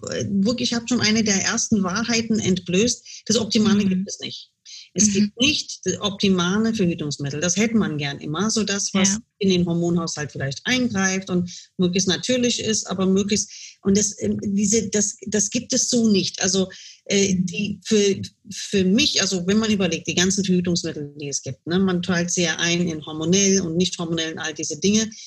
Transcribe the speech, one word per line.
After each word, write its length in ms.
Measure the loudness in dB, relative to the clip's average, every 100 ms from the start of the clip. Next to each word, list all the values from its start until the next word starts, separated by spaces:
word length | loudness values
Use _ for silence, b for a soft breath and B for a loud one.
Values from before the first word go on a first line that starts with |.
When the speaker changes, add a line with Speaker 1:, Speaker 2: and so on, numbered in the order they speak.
| -8
Speaker 1:
äh, 160 | -6 -2
wirklich, 460 | 0 2 0 -2
habt 160 | -2 -2
schon 100 | 0
eine 240 | 2 2
der 180 | 2 0
ersten 400 | 0 -2 0 0
Wahrheiten 560 | 0 -2 -2 -2 0 0
entblößt. 840 | 0 -2 0 2 2 -2 -10 -10
Das 140 | -2 0
Optimale 460 | 2 2 4 4
Speaker 2:
Mhm. 40 | 2
Speaker 1:
gibt 200 | 0 -4
es 120 | -8
nicht. 300 | -12 -12 -18 _ B B B
Es 140 | 0 2
Speaker 2:
Mhm. 60 |
Speaker 1:
gibt 280 | 2 0 2
nicht 400 | 0 0 -6 -6
das 140 | -4 -2
optimale 760 | -4 0 2 2 2 2 0
Verhütungsmittel. 680 | 2 0 0 -6 -6 -6 -2
Das 160 | -2 0
hätte 180 | 2
man 220 | 2 0 -2
gern 220 | -4 -6
immer, 320 | -6 -2 0
so 140 | 0
das, 280 | 0 -2 -2
was 220 | 2 2
Speaker 2:
Ja. 40 | 2 -6 _
Speaker 1:
in 100 | 2
den 160 | 2
Hormonhaushalt 680 | 2 0 0 0 -2 -6 -8
vielleicht 300 | -6 -6 -4
eingreift 680 | -2 0 0 0 0 0 -2
und 200 | -2 -2 B B -2
möglichst 280 | 0 2 0
natürlich 540 | 0 0 2 2 0
ist, 240 | -2 -4 -4
aber 200 | 0 2
möglichst, 440 | 2 2 -2 -2 B B B
und 160 | 0 2
das, 180 | 0 -2
ähm, 180 | -4 -2
diese, 480 | -2 0 2 2 2
das, 260 | 0 -2 -4 -4
das 220 | -2 0
gibt 240 | -2 -2
es 160 | -2 2
so 220 | 2 4
nicht. 320 | 4 2 -2
Also, 260 | 0 0 -2 B B B 0
äh, 280 | 2 4
Speaker 2:
Mhm. 120 | 2 0
Speaker 1:
die, 340 | -2 -4 -6
für, 380 | 0 4 4 2 -4 -12 -14
für 340 | -12 -2 2
mich, 380 | 4 4 2 0
also 240 | -2 -2 0
wenn 120 | 2
man 120 | 2
überlegt, 360 | 2 0 -2 -2
die 80 |
ganzen 300 | 0 2 2
Verhütungsmittel, 680 | 2 2 2 -2 -2 -8 -10 -10
die 100 | -8
es 140 | -8
gibt, 240 | -8 -10 -2
ne, 120 | 0
man 240 | 2 0
teilt 280 | 0 0 0
sie 120 | 0
ja 140 | 0 0
ein 280 | 0 0 0
in 200 | -4 -8
hormonell 560 | -4 2 4 4 2
und 160 | 2 0
nicht 200 | 0 -2
hormonell 360 | -4 -2 -2
und 40 | -4
all 140 | -8
diese 260 | -6 -8 -2
Dinge. 300 | 2 2 0 B